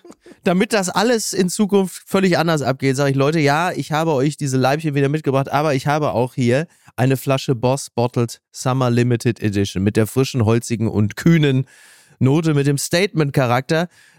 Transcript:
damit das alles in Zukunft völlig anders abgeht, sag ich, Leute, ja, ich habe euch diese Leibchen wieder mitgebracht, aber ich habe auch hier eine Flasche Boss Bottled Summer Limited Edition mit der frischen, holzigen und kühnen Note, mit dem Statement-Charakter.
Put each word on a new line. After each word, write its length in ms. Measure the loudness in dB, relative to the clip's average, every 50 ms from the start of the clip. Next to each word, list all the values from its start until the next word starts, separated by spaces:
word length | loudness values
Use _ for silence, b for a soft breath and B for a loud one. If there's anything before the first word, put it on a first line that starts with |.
| _ -20 -20 _ B B B B -2
damit 300 | 0 2 2 0 0 0
das 160 | -2 -2 -2
alles 420 | -2 0 0 2 0 0 -2 -4
in 160 | -2 0 0 0
Zukunft 520 | 0 0 0 2 2 0 0 0 -6 -14 -12
völlig 320 | -4 -2 0 2 2 2
anders 240 | 2 2 0 0 0 0
abgeht, 340 | -2 -2 0 0 0 0
sag 120 | 2 0 0
ich, 40 | 2
Leute, 240 | 2 2 2 2 2
ja, 320 | 2 2 2 2 0 -2
ich 220 | -4 -6 -6 -4 -2
habe 180 | -2 0 0 0
euch 220 | 2 0 0 -2
diese 220 | -4 -4 -2 0
Leibchen 380 | 2 2 2 0 0 -2 -2 0
wieder 120 | 0 0
mitgebracht, 400 | 0 0 -2 -2 0 0 0 0
aber 260 | 0 0 0 0 0 0
ich 120 | 0 0
habe 240 | 0 0 0 0 0
auch 220 | 0 0 -2 -2 -2
hier 340 | -2 0 2 2 0 0 b b b b b b
eine 180 | -2 0 0 0
Flasche 400 | 0 0 -2 -2 -2 0 -2 -4
Boss 340 | 0 0 -2 -2 -2 -6 -8
Bottled 500 | -4 -2 -2 -2 0 -2 -2 -4 -6 -14 _ _
Summer 380 | -14 -8 -4 -2 0 0 0 2
Limited 500 | 2 2 2 2 0 0 0 -2 -2 -2
Edition 420 | -2 -2 0 0 -2 -2 -2 -2 -2
mit 120 | 0 2
der 120 | 0 0
frischen, 360 | 0 0 -2 -2 -2 0 0 2
holzigen 460 | 2 2 0 0 -4 -4 -4 -4 -2
und 260 | 0 0 -2 -2 -2
kühnen 500 | 0 2 2 4 4 4 2 0 0 -2 b b b b b b b b b b b
Note, 340 | 0 2 2 2 0 0 0
mit 120 | 2 2
dem 100 | 0 0
Statement-Charakter. 1080 | -2 -4 -2 -2 0 0 0 0 -2 -2 0 0 0 0 2 0 0 0 0 -2 -2 -2 -4 b b b b b